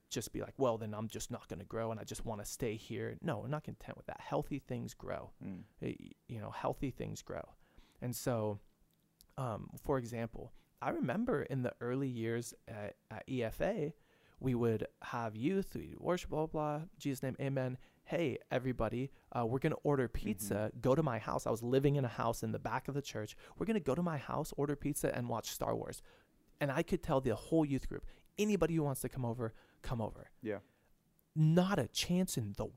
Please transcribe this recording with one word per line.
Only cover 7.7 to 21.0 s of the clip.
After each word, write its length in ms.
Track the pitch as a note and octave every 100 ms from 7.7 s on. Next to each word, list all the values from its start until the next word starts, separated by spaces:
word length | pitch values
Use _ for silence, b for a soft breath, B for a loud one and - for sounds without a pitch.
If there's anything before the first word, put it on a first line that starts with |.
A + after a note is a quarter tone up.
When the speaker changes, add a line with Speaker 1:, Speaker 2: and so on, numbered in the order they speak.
| b b b
Speaker 1:
And 120 | B2 A#2
so, 440 | C#3 A#2 G#2+ G2+ - _ _ _ _ _ - -
um, 320 | B2+ G2+ - C3+
for 160 | - C3+
example, 540 | A#2 A#2 A#2 - - b b _
I 60 | C3
remember 540 | E4 F3 D3 B3 D3+
in 200 | - C#3
the 100 | B2 -
early 260 | A#2+ C3 C#3
years 440 | A#2+ A2+ A#2 B2 - -
at, 280 | A2+ G#2 - _
at 140 | G#2+ -
E 140 | B2+
F 180 | A2 -
A, 320 | E3 G#3+ D3+ - b b b b
we 140 | C3 A#2+
would 300 | A#2 A2 - -
have 340 | - B2 A2+ G#2+
youth, 380 | C3+ G3 F#3+ -
we'd 220 | D#2 -
worship, 300 | - F3+ -
blah, 160 | D3 D#3+
blah, 320 | D#3 D3+ D3
blah, 60 | E3 -
Jesus' 260 | C#3+ C3
name, 120 | C3+ -
amen. 380 | C3+ C3+ B2+ B2+ b b -
"Hey, 320 | E3 D#3 - -
everybody, 600 | C3 B2+ A#2+ A2 A#2 C3+ b b
uh, 140 | A#2+ A#2
we're 140 | B2+
gonna 160 | D#3+ -
order 240 | D3 C#3 A#2+
pizza. 460 | - - - G3+ G#2 G#2+
Speaker 2:
Mm-hmm. 120 | B2
Speaker 1:
Go 140 | B2
to 80 | C3+